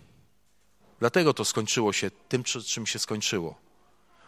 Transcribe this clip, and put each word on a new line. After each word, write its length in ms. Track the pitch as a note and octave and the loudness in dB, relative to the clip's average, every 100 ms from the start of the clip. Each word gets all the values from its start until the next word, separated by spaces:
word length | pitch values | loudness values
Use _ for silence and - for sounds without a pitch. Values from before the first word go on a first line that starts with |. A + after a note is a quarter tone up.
| - - _ _ _ _ _ _ _ - | -20 -20 _ _ _ _ _ _ _ -2
Dlatego 340 | A#2 F#3 D#3 | 2 4 4
to 120 | - G#2+ | 4 0
skończyło 480 | - G#2+ - G#2+ | -2 0 2 2
się 180 | - G2 | 2 -2
tym, 320 | - - B2+ | -6 -4 -4
czy-, 200 | B2+ B2 | -2 -6
czym 240 | G#2 - G#2+ | -4 -6 -4
się 120 | A2+ | -4
skończyło. 680 | - G#2+ - G#2 E2 - _ _ _ _ _ _ | -4 -4 -2 -2 -4 -10 _ _ _ _ _ _